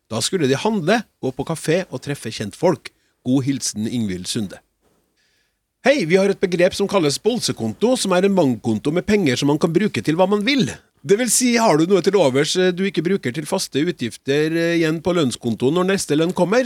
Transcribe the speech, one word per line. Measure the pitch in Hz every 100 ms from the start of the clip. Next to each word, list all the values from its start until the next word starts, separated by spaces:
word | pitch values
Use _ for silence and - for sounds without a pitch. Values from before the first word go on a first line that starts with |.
| -
Da | 113
skulle | - 190 131
de | 135
handle, | 214 220 156 226 - _
gå | 131
på | - 135
kafé | 160 - 175 175
og | 127
treffe | - 143 117
kjentfolk. | - 104 - 180 151 - _ _ _
God | 127 135 131
hilsen | 127 - 104 110
Ingvild | 120 107 90 92
Sunde. | 120 98 - _ _ _ _ _ _ _ _ _ _ _ _
Hei, | 247 285 156
vi | 190
har | 202
et | 190
begrep | 190 170 180 -
som | 196
kalles | 202 147 135
bolsekonto, | 214 240 - 120 113 104 226 254
som | 196 180
er | 196
en | 190
bankkonto | 143 113 117 107 147 170
med | 190
penger | 208 156 123
som | 139
man | 151
kan | 175 165
bruke | 214 123
til | 104 160
hva | 185
man | 208 208
vil. | 277 131 - _ _
Det | 135 202
vil | 247
si, | - 247 233
har | 226 156
du | 170
noe | 196
til | 196 196
overs, | 143 131 151 180
eh, | 185
du | 175 190
ikke | 170
bruker | 160 196 123 120
til |
faste | 147 190 - 135
utgifter, | 170 165 117 - - 143 156 165
eh, | 170 170
igjen | 160 165
på | 180
lønnskontoen | 175 135 - 120 107 123 170
når | 185
neste | 196 - 147
lønn | 165
kommer, | 180 175 240